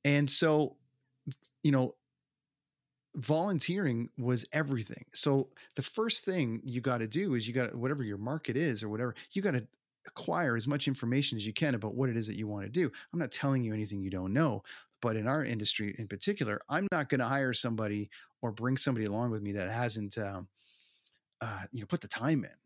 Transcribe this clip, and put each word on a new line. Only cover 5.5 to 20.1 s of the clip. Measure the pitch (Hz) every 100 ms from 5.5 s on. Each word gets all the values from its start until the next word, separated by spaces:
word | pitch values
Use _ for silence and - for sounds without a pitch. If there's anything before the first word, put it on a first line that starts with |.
| - -
the | -
first | - - 226 -
thing | - 185 123 113
you | 131 123
gotta | 131 120 110
do | 147 202
is | 123 110
you |
gotta, | 123 120 123
whatever | 127 143
your | 113 101
market | 113 156 - 123
is | 165 107
or | 107
whatever, | 107 123 113 -
you | 196
gotta | 190 127 107 _ _ _ -
acquire | - - 165 156
as | 117 113
much | 143 143
information | 131 117 131 139
as | 113
you | 104
can | 107 151
about | 120 107 117
what | 131
it | 117
is | 107
that | 95
you | 107
wanna | 104 101
do. | 143 165 - -
I'm | 170
not | 135
telling | - 139 135
you | 117
anything | 107 107 101
you | 95
don't | 92 92
know, | 117 160 101 - - - _
but | 120 110
in | 110
our | 151
industry | 123 113 104 - 104 98
in | 107
particular, | 101 - 208 110 104 -
I'm | 151 196
not | 170 135
gonna | 135 120
hire | 139 131
somebody | 117 123 113 107 104 101 - - _
or | 120
bring | 104 120 131
somebody | - 117 107
along | 104 120
with | 110
me | 104
that | 101 92
hasn't, | 113 120 113 101